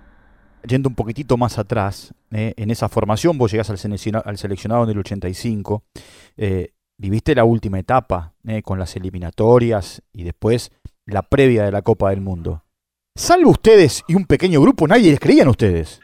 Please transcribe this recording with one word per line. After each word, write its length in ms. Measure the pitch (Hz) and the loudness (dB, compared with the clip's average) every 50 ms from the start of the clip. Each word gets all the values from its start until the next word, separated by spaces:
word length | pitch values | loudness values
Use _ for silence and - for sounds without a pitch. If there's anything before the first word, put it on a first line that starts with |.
| _ _ _ _ _ _ _ _ _ _ _ _ | _ _ _ _ _ _ _ _ _ _ _ _
Yendo 260 | - 113 123 135 135 135 | -6 -4 -2 -2 -2 -2
un 60 | 120 | -4
poquitito 420 | - 110 110 113 - 151 - 131 | -6 -8 -8 -8 -8 -4 -2 0
más 220 | 120 123 113 - - | 0 0 -2 -4 -4
atrás, 560 | 107 - 120 113 98 101 101 - - - - _ _ - | -6 -4 -4 -4 -4 -6 -8 -10 -16 -20 -20 _ _ -12
eh, 220 | 110 107 110 113 - | -8 -6 -6 -6 -8
en 140 | - 104 107 | -6 -6 -6
esa 180 | 120 - 117 101 | -4 -4 -4 -4
formación, 480 | - 113 98 101 110 - - 170 165 | -2 -2 -2 0 -2 0 0 0 0
vos 140 | 139 123 101 | 0 -2 -2
llegás 200 | 107 110 104 95 | -2 -4 -4 -6
al 60 | 104 | -8
selecciona-, 460 | 92 - 104 104 95 - 110 104 110 - | -8 -8 -8 -8 -8 -6 -6 -6 -6 -6
al 140 | 104 101 - | -8 -10 -10
seleccionado 460 | - 98 98 - - 104 113 120 117 | -8 -10 -10 -8 -6 -4 -2 -2 -2
en 60 | 110 | -2
el 80 | 107 101 | -4 -6
ochenta 300 | 95 - 104 98 90 90 | -6 -8 -10 -8 -8 -10
y 60 | 92 | -10
cinco, 480 | - - 120 110 104 95 - 104 104 - _ - - - _ _ _ _ _ _ | -8 -8 -6 -6 -6 -6 -6 -6 -8 -8 _ -20 -20 -20 _ _ _ _ _ _
eh, 340 | - 104 98 95 92 87 - _ _ _ _ _ | -6 -4 -4 -4 -4 -6 -8 _ _ _ _ _
viviste 380 | - 101 95 101 113 - 170 147 | -10 -6 -4 -4 -2 -2 0 2
la 100 | 127 113 | 2 4
última 340 | 113 117 110 - 104 95 92 | 2 2 0 -2 -4 -6 -6
etapa, 540 | 87 - 123 131 - - 98 87 80 80 _ _ - 110 | -4 -2 -2 -2 -2 -2 -6 -6 -8 -10 _ _ -12 -10
eh, 140 | 110 107 | -8 -8
con 160 | - - 98 95 | -6 -6 -6 -6
las 180 | 92 - - | -6 -8 -10
eliminatorias 1040 | 95 92 95 90 90 87 82 - - 107 117 123 123 117 117 113 101 - - - - - _ | -10 -10 -10 -10 -10 -10 -8 -4 0 2 4 4 4 4 2 -2 -2 -4 -8 -14 -20 -20 _
y 100 | - - | -18 -14
después 480 | 87 87 - _ - 107 120 117 - - _ _ - - _ _ _ | -12 -12 -10 _ -2 -2 -2 -2 -4 -10 _ _ -20 -20 _ _ _
la 180 | - 101 95 | -8 -6 -6
previa 420 | - - - 135 135 131 120 107 104 | -4 -2 2 4 4 4 4 2 0
de 80 | 101 | 0
la 100 | 98 101 | -2 -2
Copa 280 | 95 117 110 - 104 98 | 0 0 0 0 0 -2
del 100 | 98 98 | -2 -2
Mundo. 420 | 95 95 92 85 82 87 85 80 _ _ _ _ _ _ _ _ _ _ - | -4 -6 -8 -8 -8 -8 -10 -10 _ _ _ _ _ _ _ _ _ _ -14
Salvo 360 | - - - 339 370 330 240 | -6 0 2 4 4 6 4
ustedes 540 | 170 - - 220 220 202 170 131 - - - - | 4 4 6 6 8 8 6 6 2 -2 -4 -2
y 60 | 165 | -2
un 120 | 196 180 | 0 2
pequeño 340 | - 151 131 170 190 170 139 | 0 0 0 2 2 4 4
grupo, 240 | 151 240 277 - 165 | 4 4 4 4 2
¿nadie 240 | 147 202 254 220 165 | 4 4 6 6 6
les 100 | 143 127 | 4 4
creía 220 | - 180 277 311 | 2 4 4 6
en 60 | 214 135 | 6 4
ustedes? 520 | 113 - 117 98 87 82 80 - - - | 2 2 2 0 0 0 -4 -8 -12 -20